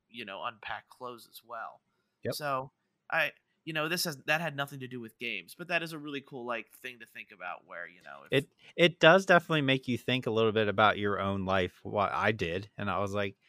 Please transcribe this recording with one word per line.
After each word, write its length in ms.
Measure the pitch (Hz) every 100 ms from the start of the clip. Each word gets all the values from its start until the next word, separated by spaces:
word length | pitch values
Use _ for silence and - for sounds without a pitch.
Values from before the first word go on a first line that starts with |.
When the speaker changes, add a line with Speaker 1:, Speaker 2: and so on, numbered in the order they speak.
| _
Speaker 1:
you 160 | 117 107
know, 180 | 95
unpack 460 | 117 110 - 107 _
clothes 380 | - 123 120 -
as 160 | -
well. 400 | 113 117 92 - _ _ _ _
Speaker 2:
Yep. 140 | 120 -
Speaker 1:
So, 340 | 147 135 135 _ _ _ -
I, 220 | 160 147 - _ _ 156
you 80 |
know, 160 | 156 156
this 160 | 175 180
has, 120 | 135 -
that 160 | 156
had 140 | 165 143
nothing 240 | 139 143
to 60 | 127
do 100 | 123
with 160 | 113 -
games, 360 | 120 101 87 -
but 120 | 170
that 140 | 170
is 100 | 165
a 60 | 160
really 220 | 147 143
cool, 240 | 135 139 120
like, 260 | 117 107 -
thing 220 | 127 120
to 60 | 113
think 240 | 120 107
about 340 | 98 90 78 85
where, 200 | 87 85
you 140 | 87
know, 200 | 78 69 71
if 60 |
Speaker 2:
It, 180 | 135 143 _ - -
it 240 | 170 -
does 260 | 160 185 190
definitely 360 | 175 165 160
make 260 | 135 131 -
you 100 | 120
think 280 | - 127 123
a 60 |
little 200 | 110 113
bit 160 | 107 104
about 300 | 101 104 98
your 220 | 104 98
own 260 | 98 98 92
life, 340 | 95 92 -
what 280 | 104 107 95
I 200 | - 107
did, 380 | 110 85 90 107 -
and 120 | 101
I 100 | 90
was 140 | 101
like, 240 | 104 101 -